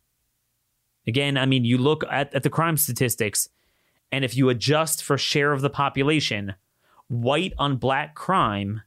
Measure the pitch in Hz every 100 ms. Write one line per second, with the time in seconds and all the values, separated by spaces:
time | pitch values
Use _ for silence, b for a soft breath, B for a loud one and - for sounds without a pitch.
0 | _ _ _ _ _ _ _ _ _ _
1 | - 123 143 139 135 131 120 123 135 156
2 | - 135 139 139 139 - 165 156 - 117
3 | 127 - 104 - - _ _ _ _ _
4 | - 135 131 123 131 120 107 151 156 -
5 | - 139 - 151 143 139 139 143 139 135
6 | 139 156 - 107 101 95 _ b b b
7 | b 120 120 151 190 - 143 127 123 135
8 | 151 - - 185 120 101 101 107